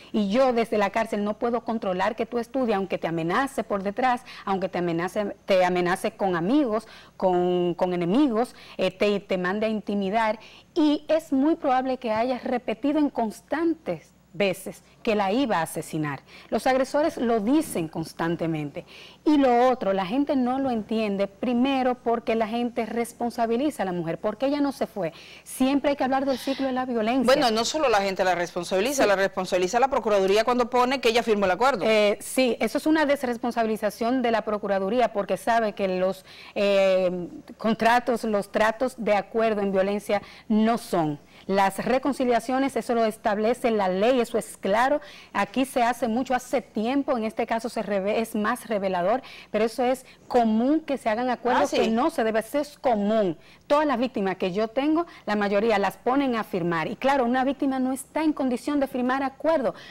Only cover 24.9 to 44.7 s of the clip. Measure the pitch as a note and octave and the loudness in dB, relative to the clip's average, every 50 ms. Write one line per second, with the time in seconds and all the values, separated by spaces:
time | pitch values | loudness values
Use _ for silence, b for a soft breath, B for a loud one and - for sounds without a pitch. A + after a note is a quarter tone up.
24.9 | - G#3 F3 D#3 B B B B B B B - - - C4 C4 C#4+ C#4 - D4 | -4 -6 -6 -6 B B B B B B B -10 -2 0 2 2 2 2 2 0
25.9 | C#4+ C#4+ C#4 B3+ C4+ C4+ C#4 C#4 B3+ A#3+ - C#4 C4 - C4+ C4 B3+ B3+ B3+ B3+ | 0 0 0 0 0 0 0 0 -2 -2 -2 -4 -4 -2 -2 -2 -2 -2 -2 -2
26.9 | A#3+ A3+ G#3 A3 B3+ C4+ B3 A#3 C4+ D4+ C#4+ A#3 G#3+ A3+ A#3 - - D#4 D4+ B3+ | -2 -2 0 0 2 2 4 4 4 4 4 2 2 0 -2 -2 -2 0 2 4
27.9 | A3 G3+ G3 G3 F#3+ F#3+ F#3+ F#3 F3 F3 F3 E3 - F3+ F3 - G3 F#3 G#3 C4+ | 2 2 2 0 0 0 2 2 2 0 -2 -4 -4 -6 -4 -2 0 0 0 0
28.9 | C#4+ C4 A3+ G#3 G3 F#3 G3 F#3+ - G3 F#3 - G3+ F3+ F#3 F3+ A#3+ A#3+ C4+ C4 | 2 2 2 4 4 2 2 0 0 -4 -4 0 0 0 0 2 2 2 2 2
29.9 | C4+ B3 G#3 A3 G#3 G3 F#3+ F#3+ G3 A3 A3 B3 B3 B3 A#3+ A#3 B3+ B3 B3 B3 | 2 0 0 2 2 4 4 4 4 4 4 2 2 0 0 2 2 2 2 2
30.9 | C#4 C4 - A#3 A3+ A#3 A3+ A3+ G#3 G#3 G3+ F#3 F3+ F3+ A#3+ C4+ C4 G#3 - A3 | 0 0 2 2 2 2 2 2 2 2 2 2 2 4 2 2 2 2 2 2
31.9 | A3 G#3+ G#3 G3+ G#3 - - - - C4 C4 A#3+ A3 - A#3+ G#3+ - C#4+ - D#4 | 4 4 4 4 2 0 -4 -4 0 2 2 2 2 0 -2 -2 -2 -2 0 2
32.9 | D#4 D#4+ D4+ C4+ C#4+ C4+ C4 A#3+ A#3+ A3+ - A#3+ G#3 A#3 A3+ A3 A3 G3+ A3 G3+ | 2 2 2 2 0 0 0 -4 -4 -4 -4 -4 -2 -2 -2 -2 -2 -2 -2 -4
33.9 | - - A#3 A#3 C4 C4 A#3+ A#3+ A#3 G#3+ G#3 A3 G#3 G3+ G#3+ G3 G3 F#3+ G3 F#3+ | -4 -2 -2 -2 0 0 0 0 0 0 -2 -2 -4 -4 -2 -2 -2 0 0 0
34.9 | A#3 B3+ A#3 G#3+ - G3+ F#3+ - F#3+ F3+ - A#3+ A3+ A#3 A3+ G#3 G3+ - G3 F#3+ | 2 2 2 2 0 -2 -2 -2 -4 -2 0 0 2 2 2 0 -2 -2 -2 -2
35.9 | F#3 F#3 F#3 F#3+ F#3 - - B B B B B B G#3+ G3+ G3+ G3 G3 G3 F#3+ | 0 0 0 -2 -2 -4 -12 B B B B B B 0 0 2 4 4 4 4
36.9 | F#3+ F#3 F#3 F3+ F3+ F3+ F3 - - - - - A#3+ - - A3 G#3+ - G#3+ A3+ | 4 4 2 0 -2 -2 -8 -10 -12 -18 -18 -20 -12 -4 -2 -2 0 2 4 4
37.9 | A#3+ B3 - - A#3 A3 - A3+ G#3 G3+ F#3 - - G#3 G#3+ A3 A3 - C4 B3 | 4 4 2 0 -2 -2 -2 0 0 -2 -2 -2 0 2 2 2 2 0 -4 -4
38.9 | - - G#3+ G#3 G#3 G3 G3 - - A3+ A3 A3+ G#3+ G#3 G3+ G3+ F#3+ F#3+ F#3+ G3 | -4 -4 -2 0 0 0 0 -2 -2 0 0 2 0 0 -2 0 0 0 0 0
39.9 | G3+ G#3 - - G#3 G3 B B B B B B G#3+ G#3+ A3 A3+ A#3 A3+ - - | -2 -4 -2 -2 -4 -4 B B B B B B 2 4 4 2 2 0 -2 -2
40.9 | A3 F3 D#3+ D3+ D3 - - B B B B - F#3+ G3 G3 F#3+ - - G3 A3 | 0 0 0 0 -2 -6 -10 B B B B -2 2 2 2 2 0 -2 -2 0
41.9 | A#3+ C4+ C4 C#4+ A#3+ - C4 B3 A#3+ A3+ - - B3+ C4 C4+ C4+ - A#3+ - - | 0 0 0 -2 -2 0 0 2 2 0 0 -2 -2 0 0 0 -2 -4 -4 -2
42.9 | A#3 A#3 A3+ G#3+ G#3 - - A3+ G3+ G#3 G#3+ A3+ A#3+ - - A#3+ A3 G#3 G3 F#3+ | 0 0 0 0 -2 -2 -2 -2 0 0 0 0 0 0 0 0 0 2 0 0
43.9 | F3+ F#3+ G#3 B3 C4+ B3 A3+ - - A3 - - - - - F#3+ | 0 2 4 4 4 2 0 0 -2 -4 -4 -6 -12 -6 -2 0